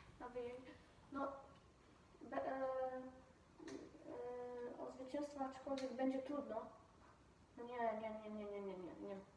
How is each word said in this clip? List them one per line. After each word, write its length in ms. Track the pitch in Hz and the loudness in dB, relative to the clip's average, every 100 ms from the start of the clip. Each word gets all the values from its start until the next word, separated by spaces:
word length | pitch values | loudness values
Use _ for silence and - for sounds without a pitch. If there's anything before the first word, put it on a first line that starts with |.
| - - | -14 -8
na 100 | 240 | -4
wyjeździe. 420 | 240 240 247 269 302 - - - | -2 -2 -4 -8 -12 -16 -18 -4
No, 160 | 269 277 277 - - - - - - - - | 0 2 0 -8 -16 -20 -20 -20 -20 -20 -12
be-, 260 | 233 269 - | -2 2 4
e, 80 | 262 | 4
e, 60 | 262 262 254 254 254 - - - - - - - - - - - 240 - 247 240 247 - | 4 6 4 2 -4 -8 -16 -18 -18 -12 -6 -6 -8 -10 -6 -2 -2 0 -2 -2 -2 -2
o 120 | - | -4
zwycięstwo, 540 | - 262 285 294 285 262 | -4 0 2 2 2 0
aczkolwiek 480 | - - 269 262 | 2 2 4 4
będzie 280 | 240 262 262 | 6 6 6
trudno. 400 | - 285 220 220 - - - - - - - - - - | 2 0 2 0 -2 -8 -18 -18 -18 -20 -20 -20 -14 -8
No 60 | |
nie, 140 | 240 247 | -4 4
nie, 320 | 233 214 220 | 4 4 2
nie, 200 | 214 214 | -2 -4
nie, 160 | 214 208 | -4 -2
nie, 160 | 202 | -2
nie, 160 | 196 180 | -2 -2
nie, 180 | 175 151 | -4 -4
nie. 200 | 202 196 - | -4 -4 -6